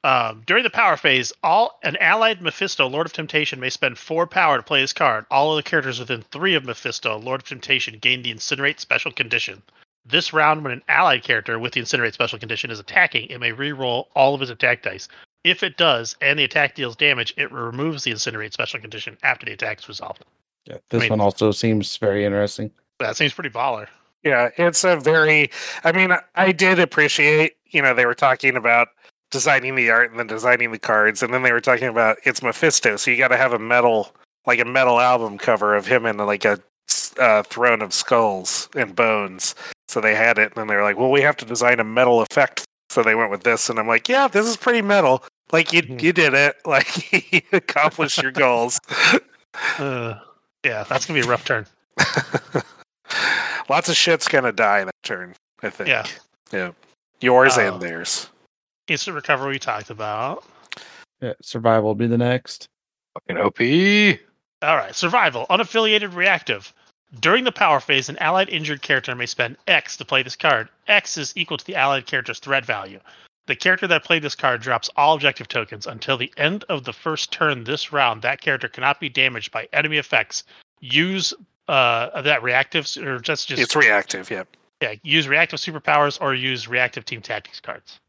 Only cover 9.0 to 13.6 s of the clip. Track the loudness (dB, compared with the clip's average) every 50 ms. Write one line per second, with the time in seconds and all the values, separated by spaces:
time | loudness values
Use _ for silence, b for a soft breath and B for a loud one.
9 | -4 -6 -6 -6 -6 -4 -4 -6 -6 -6 -10 -16 _ b b b b b _ _
10 | _ -4 -4 -2 -2 0 0 2 2 2 2 0 -4 -10 -10 -10 _ -2 0 2
11 | 2 2 2 0 0 -2 -2 -2 -2 -4 -6 -6 -6 -6 -6 -6 -6 -4 -2 -2
12 | -2 -2 -2 -2 -4 -4 -4 -8 -10 -10 -8 -8 -8 -10 -10 -12 -14 -4 0 0
13 | 0 0 -2 -6 -6 -6 -14 -6 -6 -6 -6 -4